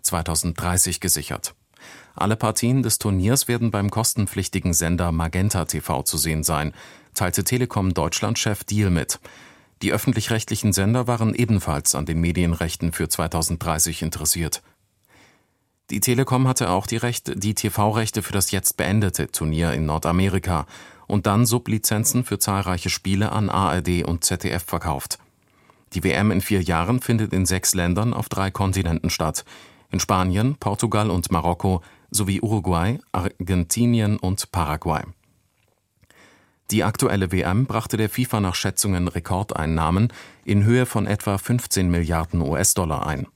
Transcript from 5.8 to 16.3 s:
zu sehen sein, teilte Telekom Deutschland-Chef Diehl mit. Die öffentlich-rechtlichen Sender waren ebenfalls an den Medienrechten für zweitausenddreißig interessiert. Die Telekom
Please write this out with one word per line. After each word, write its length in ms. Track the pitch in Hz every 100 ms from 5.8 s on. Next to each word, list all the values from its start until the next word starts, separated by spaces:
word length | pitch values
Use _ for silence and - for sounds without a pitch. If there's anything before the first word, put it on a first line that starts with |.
| - 69
zu 160 | - 80
sehen 260 | 78 78
sein, 300 | 78 78 76 - - - _
teilte 300 | - 92 87
Telekom 500 | 98 123 123 - 92
Deutschland-Chef 720 | 85 80 - 104 113 - 101
Diehl 260 | - 104 101
mit. 300 | 87 - - - - - - _ _
Die 100 | -
öffentlich-rechtlichen 800 | 113 - 120 - 113 - 110 107
Sender 340 | 98 98 123 123
waren 280 | 117 110 -
ebenfalls 580 | 120 104 85 71 -
an 140 | 71 76
den 120 | 80
Medienrechten 720 | 85 85 85 82 82 - 85
für 160 | - 80
zweitausenddreißig 920 | - 82 82 82 85 - 80 85 80
interessiert. 640 | 80 - 73 - 80 - _ _ _ _ _ _ - _ _ _ _ _ _
Die 80 | 104
Telekom 480 | 95 120 131